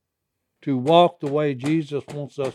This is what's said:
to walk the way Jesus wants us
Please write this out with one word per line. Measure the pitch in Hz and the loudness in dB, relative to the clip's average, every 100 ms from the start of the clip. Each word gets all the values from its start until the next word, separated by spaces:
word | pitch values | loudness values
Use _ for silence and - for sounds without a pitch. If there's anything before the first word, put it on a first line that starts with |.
| _ _ _ _ _ _ | _ _ _ _ _ _
to | 147 127 | -4 -2
walk | 131 170 175 - | 4 6 4 2
the | 147 | -4
way | 143 151 | -2 -2
Jesus | 127 139 160 143 143 - | -2 -2 -2 -2 -8 -8
wants | 147 143 - | -12 -12 -6
us | 131 | -8